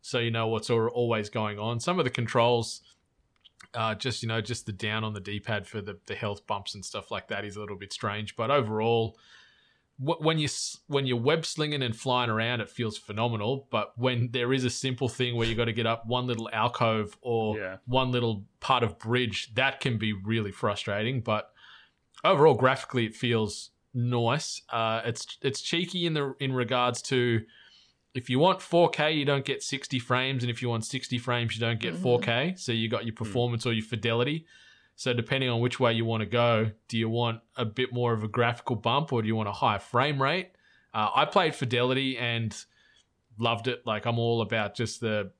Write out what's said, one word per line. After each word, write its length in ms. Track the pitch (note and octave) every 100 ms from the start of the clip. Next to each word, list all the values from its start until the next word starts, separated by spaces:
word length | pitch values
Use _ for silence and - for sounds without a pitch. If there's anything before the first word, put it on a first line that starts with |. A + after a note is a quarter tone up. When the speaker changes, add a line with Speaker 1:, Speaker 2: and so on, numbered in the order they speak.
Speaker 1:
so 180 | - B2+
you 100 | A#2
know 180 | A2+ A2+
what's 220 | A2 -
al-, 180 | A#2 A2+
always 420 | A#2+ A#2+ A2 G#2
going 280 | A#2 G#2+ G#2
on. 220 | A2 A#2+
Some 200 | E3+ F3+
of 40 |
the 80 | C3
controls, 720 | - A#2 B2+ A#2 A#2+ A2 - - _ _ _ _ _ - - -
uh, 220 | A#2 A2 G#2
just, 260 | C3+ A2
you 60 | A2+
know, 140 | A2+
just 240 | A2 A#2+ -
the 80 |
down 320 | F#2+ G#2+ A2 A2
on 80 |
the 80 | G#2
D-pad 440 | F#2+ G#2 A2 G#2 -
for 140 | A2
the, 160 | G2 G2+ -
the 80 | G3
health 300 | G#3+ G#2 -
bumps 300 | G2+ G2+ G#2
and 80 |
stuff 280 | F2+ G#2+ -
like 180 | G2+ -
that 160 | G2+ G#2
is 100 | G2
a 60 |
little 160 | G#2 G2
bit 160 | G2
strange. 420 | - A2 G#2 G#2+ -
But 160 | A2+
overall, 640 | C#3+ G#2+ G#2+ A2 A#2 A2+ - _ - - _ _ _ _ - C3+
wh-, 140 | E3
when 180 | D#3 D#3+
you 80 | D3
s-, 320 | - - - -
when 180 | C#3+ C3
you're 100 | A#2+
web 300 | B2 E3 D3+
slinging 360 | - D3+ D3
and 140 | B2 A2+
flying 340 | C3 B2 A#2+
around, 300 | A2 A#2 A#2+
it 100 | G#2
feels 280 | - A2+ G#2+
phenomenal. 720 | - G#2+ A#2+ A2 G#2 C3+ -
But 260 | A2 G#2 -
when 340 | B2+ B2 A#2+
there 200 | B2 A#2+
is 140 | C3+ B2+
a 40 |
simple 380 | - C3+ B2 B2+
thing 300 | - B2 A#2
where 100 | A2+
you 80 | A2+
gotta 160 | A#2
get 140 | A2+ A2+
up 180 | A#2 A2
one 220 | B2 B2
little 220 | A#2 A2
alcove 640 | A2 A#2+ - A2+ A2 G#2+ -
or 360 | B2 A#2 A2 G#2+
Speaker 2:
Yeah. 200 | F#2 F#2+ -
Speaker 1:
one 260 | B2+ B2+
little 320 | B2 A#2 G#2 G2+ _
part 240 | - B2+
of 160 | A2+ -
bridge, 540 | A2 B2 A#2+ G2 -
that 260 | A2 C3+ -
can 180 | C3+ A2+
be 140 | G#2+
really 400 | G2 G2+ A2+ G2+
frustrating. 680 | - A2 G2+ - G2+ A2 C3+
But 320 | A2+ G#2+ - _ - - - _ _ - E3
overall, 300 | F3 D#3 A#2+
graphically, 500 | B2+ C3+ - B2+ A2
it 100 | -
feels 540 | A#2+ A2+ G#2+ - - _ _
nice. 680 | B2 A#2+ A#2+ A#2 C#3+ - - -
Uh, 340 | A#2 A2+ A2+ A2
it's, 320 | A#2 - -
it's 200 | C#3 C3+
cheeky 440 | - E3+ F3+ F3+ E3+
in 100 | D#3
the, 200 | C#3 -
in 100 | C3+
regards 500 | B2+ A#2 B2 B2 B2
to 420 | - C3 B2 A2+ A2 - - _ _ _ _ B2+
if 140 | -
you 80 | B2+
want 240 | F3 F#3
four 300 | - E3+ E3+
K, 200 | - D3+
you 140 | D#3 C#3+
don't 180 | C#3+
get 200 | C3+ B2
sixty 340 | - C#3 - B2+
frames, 460 | A#2 B2+ C3 C3+
and 80 | A#2+
if 100 | A#2
you 80 | B2
want 160 | A2+ A2+
sixty 320 | C3+ - B2
frames, 380 | B2 A#2+ A#2 A2+
you 40 |
don't 200 | A#2 A#2+
get 160 | - F3
Speaker 3:
Mm-hmm. 80 |
Speaker 1:
four 160 | C3 A#2+
K. 340 | A#2+ A#2 D#3+ F#3
So 160 | -
you 160 | A2+ A2+
got 180 | A2 A2+
your 60 |
Speaker 2:
Hmm. 100 | A2
Speaker 1:
performance 420 | A2+ A#2+ A#2+ A#2 B2
or 80 |
your 100 | A2+
fidelity. 640 | A2 A2+ A#2 A#2 B2+ D#3 - - - - _ -
So 180 | C3
depending 360 | A#2+ A#2 C3+ B2+
on 120 | A#2
which 180 | B2 -
way 140 | A#2+
you 120 | A2+ A2+
wanna 220 | A2+ G2+
go, 420 | A#2+ A#2 A2 A2 - -
do 80 | A2+
you 100 | A2+
want 320 | A#2 A#2 A2+ - -
a 100 | A2+
bit 260 | G#2+ B2
more 220 | B2 A#2+
of 100 | A#2
a 40 | G#2+
graphical 480 | A#2+ A#2 A#2 - A2
bump 360 | A2+ C3+ D#3
or 120 | A#2+
do 40 | G#2+
you 80 | A2
want 140 | G#2
a 20 |
higher 280 | G2+ B2+ G2+
frame 420 | - A#2+ C#3+ C#3+
rate? 300 | C3+ F3+ F#3 _ _ _ _
Uh, 160 | A2 G#2+ -
I 100 | D3+
played 300 | G3+ E3 D3+
fidelity 600 | B2 A#2+ B2+ C3 C3+ B2
and 360 | A#2+ A#2 A2+ - - _ _ _ _ _ _ G#2
loved 280 | A#2 A#2 A#2
it. 160 | A#2+
Like, 220 | A#2 G#2+ A#2+
I'm 140 | A#2
all 220 | A#2 A#2
about 320 | G#2 A2+ G#2 -
just 240 | A2+ -
the, 300 | A2+ G#2+ G2 -